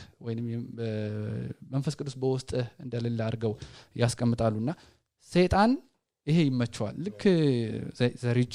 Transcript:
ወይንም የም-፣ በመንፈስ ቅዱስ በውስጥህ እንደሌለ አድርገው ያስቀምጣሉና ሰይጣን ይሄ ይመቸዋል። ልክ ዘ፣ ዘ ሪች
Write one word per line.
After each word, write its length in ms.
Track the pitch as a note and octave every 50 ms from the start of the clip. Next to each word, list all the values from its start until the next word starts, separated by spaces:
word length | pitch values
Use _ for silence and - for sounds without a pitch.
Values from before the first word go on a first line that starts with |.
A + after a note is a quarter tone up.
| - - _ _
ወይንም 260 | - A#2 A2+ A#2 A#2+
የም-፣ 200 | A#2 A#2 A#2 - -
በመንፈስ 1200 | - A#2 A#2 A2 A2 A2 G#2+ G#2+ G#2+ G#2+ G#2+ A2 A2 A#2+ B2 - - _ - - C3 C#3 C3+ D#3 C#3+
ቅዱስ 180 | - E3 C#3 C3
በውስጥህ 500 | B2+ C3 C3 C3 C3 - - - B2+ A#2+ A#2+ _ -
እንደሌለ 380 | - B2 A#2 A#2+ A#2 A#2 A#2 A2+
አድርገው 340 | A2 A2+ A#2 A2+ A2+ G#2+ G#2 - - - - - - _ -
ያስቀምጣሉና 760 | - A#2 A#2 - - B2 A#2 A#2 - A2+ A2 G#2+ A2 A2+ C#3+ F3+ - - - _ _ _ _ _ _ _ -
ሰይጣን 420 | - F3 F3+ F3 F3+ F#3+ G#3+ A#3+ C4+ - - _ _ _ _ _ _ _ -
ይሄ 120 | D3 D#3 F3
ይመቸዋል። 520 | D#3 C#3 B2+ B2 A#2+ - - - A2 G#2 - -
ልክ 220 | E3 G#3 - - - G3+ F3+ D#3+ D3+ C#3 B2 A#2 A2+ G#2+ A2 - - - -
ዘ፣ 140 | - B2 A#2+ -
ዘ 200 | - B2 A#2+ A#2+
ሪች 200 | B2 B2 B2